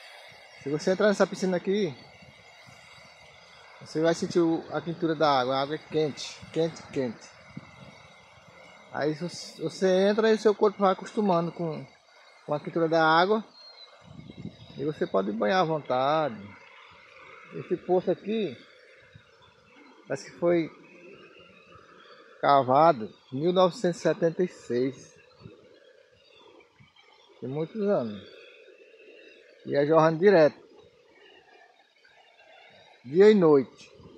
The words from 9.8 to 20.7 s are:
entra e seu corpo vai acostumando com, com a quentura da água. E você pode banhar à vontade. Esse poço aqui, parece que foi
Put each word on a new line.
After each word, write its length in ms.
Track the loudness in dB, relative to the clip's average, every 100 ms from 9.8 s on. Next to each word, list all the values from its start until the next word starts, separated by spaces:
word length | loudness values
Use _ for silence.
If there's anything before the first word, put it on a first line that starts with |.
| 0
entra 420 | 2 2 2 2
e 60 | 2
seu 180 | 2
corpo 260 | 2 0 2
vai 120 | 0
acostumando 580 | 0 -4 -2 0 0 -2
com, 320 | -6 -8 -10 -14 _ _ _ _ _
com 80 | -8
a 80 | -8
quentura 300 | -6 -2 0
da 120 | 2
água. 400 | 4 4 4 0 -4 _ -20 -20 -20 -20 -20 -20 -20 -18 -18 -20 -18 -10
E 80 |
você 220 | -8 -6 -2
pode 260 | -2 -2
banhar 300 | -2 0 0
à 20 |
vontade. 880 | 0 -2 -2 -2 0 0 -2 -6 -18 -20 -20 -20 -20 -20 -20 -20 -20 -20 -18
Esse 220 | -14 -8 -6
poço 340 | -2 -2 0
aqui, 460 | -4 -4 -4 -6 -8 -20 -20 -20 -20 -20 -20 _ _ _ _ _ -20 -20 -18 -12
parece 200 | -12 -12
que 100 | -4
foi 280 | 0 0 -2